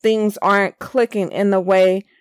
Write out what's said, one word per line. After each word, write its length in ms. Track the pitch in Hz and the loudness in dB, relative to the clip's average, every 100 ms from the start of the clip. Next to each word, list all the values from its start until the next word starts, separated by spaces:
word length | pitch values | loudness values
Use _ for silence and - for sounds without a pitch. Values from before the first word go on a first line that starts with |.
things 340 | 220 220 214 - | -2 0 -2 -2
aren't 340 | 190 202 196 - | 0 0 0 -6
clicking 540 | - 254 233 208 180 | -6 -2 -2 -2 -6
in 180 | - 202 | -2 0
the 100 | 190 | 0
way 460 | 180 190 185 190 - _ | 2 2 4 0 -6 _